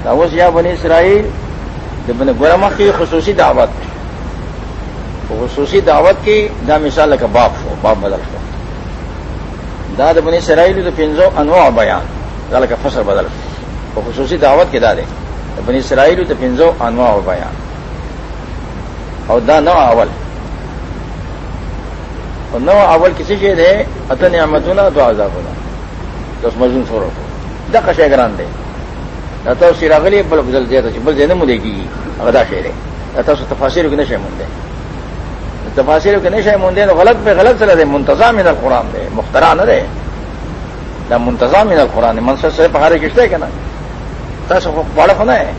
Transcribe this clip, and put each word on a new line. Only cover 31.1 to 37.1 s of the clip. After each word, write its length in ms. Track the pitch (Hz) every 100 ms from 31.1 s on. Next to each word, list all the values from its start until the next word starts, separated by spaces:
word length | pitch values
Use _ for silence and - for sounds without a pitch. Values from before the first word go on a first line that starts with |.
| 143
ځای 80 | 147
نه 80 |
موندل 240 | 180 147 117
کېږي، 220 | 107 98 - - - -
هغه 100 | 113
دا 140 | 123
شی 180 | 113 95
دی. 100 | 82 - - - -
دا 80 | 131
تاسو 200 | 123 143 -
تفاسیرو 400 | 131 135 175 156
کې 60 | 143
نشئ 160 | 123 107
موندلی. 300 | 98 92 76 - - - - - - - - - - - - -
تفاسیرو 440 | 135 156 202 202
کې 60 | 175
نشئ 240 | 214 202 202
موندلی، 280 | 185 180
نو 100 | 202
غلط 220 | 170 196